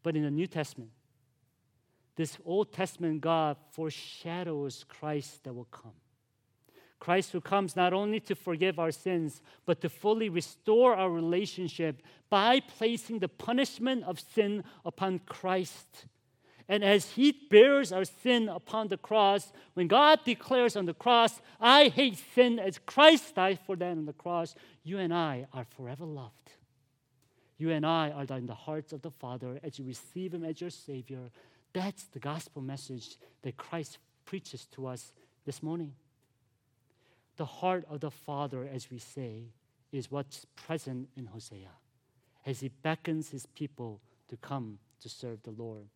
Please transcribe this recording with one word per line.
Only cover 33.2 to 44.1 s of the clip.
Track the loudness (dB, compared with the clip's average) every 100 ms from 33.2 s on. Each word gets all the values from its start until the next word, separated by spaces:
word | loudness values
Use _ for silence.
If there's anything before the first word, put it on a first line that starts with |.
| _ _
that | -14 -12
Christ | -12 -10 -10 -18 _ _ -14
preaches | -14 -12 -18 -18
to | -14 -12
us | -12 -16 _ _ _
this | -14 -10
morning. | -8 -8 -10 -14 _ _ _ _ _ _ _ _ _ _ _ _ _ -12
The | -12
heart | -4 -4 -4 -6
of | -10
the | -10
Father, | -12 -10 -8 -6 -8 -10
as | -12 -14
we | -18
say, | -16 -14 -12 -14 -18 _ _ _ _
is | -12 -8
what's | -10 -10 -16 -20 -20
present | -10 -10 -8 -12 -12 -16
in | -16
Hosea, | -16 -18 -20 -20 _ _ _ _ _ _ _
as | -12 -10
he | -10
beckons | _ -6 -4 -4 -6 -8
his | -14 -18
people | -12 -12 -10 -14 -14 _